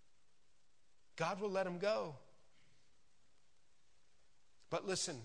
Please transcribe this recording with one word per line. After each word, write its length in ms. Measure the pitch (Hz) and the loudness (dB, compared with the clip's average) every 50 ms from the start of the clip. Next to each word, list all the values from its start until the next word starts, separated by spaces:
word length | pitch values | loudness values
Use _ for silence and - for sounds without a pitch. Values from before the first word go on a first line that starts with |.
| - - - - - - - - - - - - - - - - - - - - - - - | -16 -16 -16 -16 -16 -16 -16 -16 -16 -16 -16 -16 -16 -16 -14 -14 -14 -14 -14 -14 -14 -4 2
God 220 | - 165 170 202 185 | 4 6 6 6 4
will 120 | 214 202 | 4 6
let 160 | 185 190 190 | 6 6 6
him 120 | 180 175 175 | 6 4 6
go. 380 | 196 208 220 214 190 160 139 - - - - - - - - - - - - - - - - - - - - - - - - - - - - - - - - - - - - - - - - - - - - - - - - - - - | 6 8 8 8 6 2 0 -6 -10 -14 -16 -16 -16 -16 -16 -16 -16 -16 -16 -16 -16 -16 -16 -16 -16 -16 -16 -16 -16 -16 -16 -16 -16 -16 -16 -14 -14 -14 -14 -14 -14 -14 -14 -14 -14 -14 -14 -14 -14 -14 -14 -14 -14 -14 -14 -14 0 4
But 180 | 160 175 - | 4 4 6
listen, 340 | 202 185 - - 180 147 120 | 6 4 4 4 2 2 -2